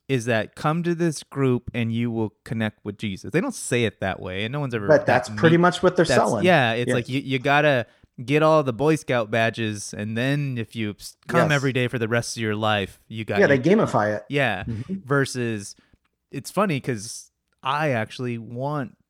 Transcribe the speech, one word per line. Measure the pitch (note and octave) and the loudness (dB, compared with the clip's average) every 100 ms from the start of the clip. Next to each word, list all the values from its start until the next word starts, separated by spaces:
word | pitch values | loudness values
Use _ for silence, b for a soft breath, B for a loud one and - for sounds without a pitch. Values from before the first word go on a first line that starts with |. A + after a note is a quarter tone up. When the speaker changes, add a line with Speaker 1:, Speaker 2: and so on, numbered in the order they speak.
| _ | _
Speaker 1:
is | C3+ A2+ | -4 0
that | A2+ G#2 | 0 -2
come | - D#3 D#3+ | -4 -2 -2
to | E3+ | -2
this | E3+ E3+ D3+ | 0 -2 -2
group | - C#3 C3+ B2 - | -10 -2 2 2 -2
and | A#2+ A2+ | -4 -2
you | A2+ A#2+ | -2 -2
will | A2+ A2 _ | -2 -4 _
connect | - A2+ G#2+ - | -10 -4 -4 -6
with | G#2+ G2+ | -12 -8
Jesus. | G#2+ F#2+ G2+ | -6 -6 -2
They | D3 | -2
don't | C4+ | -2
say | - - B2 | -6 -2 0
it | A2+ - | 0 -2
that | G2 - | -6 -4
way, | G2 F#2 | -6 -6
and | A2 | -6
no | C#3+ | -4
one's | C#3 | -4
ever | A#2 G2+ | -4 4
Speaker 2:
But | D3 | 4
Speaker 1:
that | - | 4
Speaker 2:
that's | B2 - | 0 0
pretty | G#2+ D#3+ E3+ | 2 4 6
Speaker 1:
mean. | |
Speaker 2:
much | F3 E3+ | 4 4
what | F#3 F3+ | 0 4
they're | |
Speaker 1:
That's, | E3+ C3+ | 4 4
Speaker 2:
selling. | A3+ A2 | 4 2
Speaker 1:
yeah, | F#3 E3+ B2 | 4 4 4
it's | A2+ B2 | 0 0
Speaker 2:
Yes. | |
Speaker 1:
like, | B2 A2+ | -2 -2
you, | C3 | -4
you | C#3 C3 | -2 -2
gotta | C3 C#3+ D3+ C3 A2 b _ - | 2 2 4 2 -2 b _ -14
get | A#2+ D3 | -2 2
all | D#3 D#3 | 6 4
the | C3+ | 2
Boy | A2+ C#3+ D#3 | 0 2 2
Scout | - B2 G#2+ | 2 -2 0
badges, | A2+ A2+ A2 A2+ G#2 - | 2 0 0 -4 -4 -8
and | - G#2 A2 | -8 -6 -2
then | B2+ C#3+ C#3+ B2 | 0 0 -2 -6
if | A2+ A#2 | -8 -6
you | G#2+ G2 | -6 -6
s-, | - - - | -14 -20 -2
come | E3+ D#3+ | 2 2
Speaker 2:
Yes. | D3 | 2
Speaker 1:
every | C3+ | 0
day | B2+ B2 | 0 -2
for | B2+ | -2
the | A2 | 0
rest | A#2 A#2 - | -2 -2 -4
of | |
your | A2 G#2+ | -2 0
life, | G#2+ G#2 F#2+ - _ | 0 0 -2 -8 _
you | A2+ | -10
got | G#2+ G#2 | -4 2
Speaker 2:
Yeah, | F#3 | 4
they | |
Speaker 1:
your | C#3 | 4
Speaker 2:
gamify | C3 G#3+ D#3 B2+ G#2+ G#2+ | 4 4 4 2 0 -2
it. | - | -4
Speaker 1:
Yeah. | C#3+ C3 F#2+ | -2 0 -2
Speaker 2:
Mm-hmm. | A2+ A2 A#2 F#3+ C3 | -6 -8 -8 -10 -2
Speaker 1:
Versus, | C#3+ C3 B2+ A#2+ A2 G2 - b b _ _ _ | -2 0 -2 -4 -4 -8 -18 b b _ _ _
it's | C#3 - | -14 -8
funny | - G#3 C#3 | -2 -2 -2
'cause | - A#2 G#2+ - - _ _ _ | -4 -6 -8 -14 -18 _ _ _
I | C3 D3 D#3 | -4 -2 0
actually | A#2+ A2 - B2 A#2 | -2 -4 -6 -6 -6
want | A2 A#2+ C3+ D3 A#2 _ | -10 -8 -6 -6 -8 _